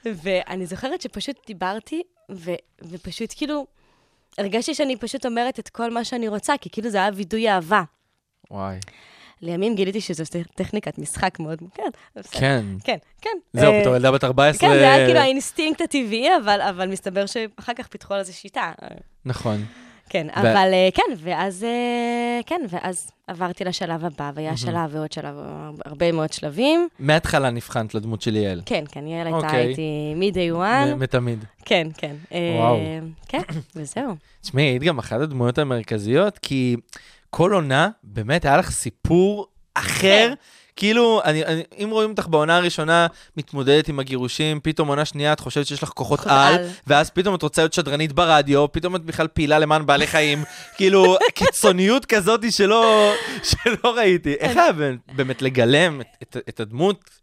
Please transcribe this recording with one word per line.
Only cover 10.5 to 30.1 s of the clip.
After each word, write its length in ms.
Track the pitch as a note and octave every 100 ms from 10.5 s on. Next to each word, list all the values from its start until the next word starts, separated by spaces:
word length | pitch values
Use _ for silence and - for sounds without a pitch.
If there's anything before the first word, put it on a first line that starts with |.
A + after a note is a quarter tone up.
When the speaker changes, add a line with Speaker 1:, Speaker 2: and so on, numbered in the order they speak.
| -
Speaker 1:
טכניקת 420 | F#3 G#3 - -
משחק 420 | D3 - F#3+ -
מאוד 180 | D#3 D#3+
מוכרת, 240 | E3+ - D4+ - _ -
אבל 80 |
בסדר. 160 | G2 -
Speaker 2:
כן. 260 | C3+ C3+ G#2 F#2+
Speaker 1:
כן, 140 | G#2 F#3 _ _
כן. 80 | A4 G4 _
Speaker 2:
זהו, 200 | A#2 C3+
Speaker 1:
אה, 60 | G#3+
Speaker 2:
פתאום 140 | G3+ B2+
ילדה 160 | C3
בת 120 | C3+
ארבע 240 | B2+ B2+ C#3+
עשרה. 220 | D3 -
Speaker 1:
כן, 60 | C#4+
זה 140 | C4+
היה 120 | C4+ B3+
כאילו 140 | B3+
האינסטינקט 600 | C4+ C4+ - - D#4 D#4
הטבעי, 460 | E4+ C#4+ A3+ A3+ C#4 F4+
אבל, 180 | G#3+ G3+
אבל 260 | F#3+ F3+ F#3
מסתבר 360 | F#3+ G3 F#3 G3+
שאחר 480 | A#3+ A3 - -
כך 140 | A#3+ A#3
פיתחו 260 | - -
על 100 | G3+
זה 100 | F#3+
שיטה. 380 | F3 G3 - F3+ - - - - _ B2+
Speaker 2:
נכון. 400 | A#2+ A#2+ G#2+ G#2+ - - _ _
Speaker 1:
כן, 180 | F#3 D#3
Speaker 2:
ו- 100 | -
Speaker 1:
אבל, 300 | A3+ G#3 F#3+
אה, 160 | F#3+ F#3
כן, 100 | B3 G4+ G#3
ואז, 460 | D#3+ D#3+ F#3+ F3+
אה, 760 | A#3 A#3+ A#3+ A#3+ A#3+ A#3+ A#3+ A#3+ A#3
כן, 160 | F4 A#3+
ואז 420 | F3 - F3+ - _ -
עברתי 360 | E3+ F3+ F3+
לשלב 420 | F#3 F3+ E3+ E3 E3
הבא, 260 | C#3+ C#3+ C#3+
והיה 100 | D#3
Speaker 2:
מהמם. 100 | B2
Speaker 1:
שלב 320 | A#2 E3+ D#3+ D#3
ועוד 160 | D3+
שלב, 240 | - D3 C#3+ C#3 D#3 D3+ D3+ -
הרבה 260 | D3 E3+
מאוד 220 | E3 D#3
שלבים. 540 | - D3+ D3 C4+ E4 F4 _
Speaker 2:
מההתחלה 500 | C#3 D#3 - D#3 C3+
נבחנת 460 | A#2+ - B2 A2 A2
לדמות 260 | A2 A2+
של 140 | A#2+ G#2+
יעל. 260 | G2+ F2+ -
Speaker 1:
כן, 180 | G3+ D3+
כן, 160 | C#3+ D3+
יעל 200 | E3 E3
הייתה 100 | D#3+ D#3
Speaker 2:
אוקיי. 200 | D3+ B2
Speaker 1:
איתי 460 | C3 D#3 D3+ D3+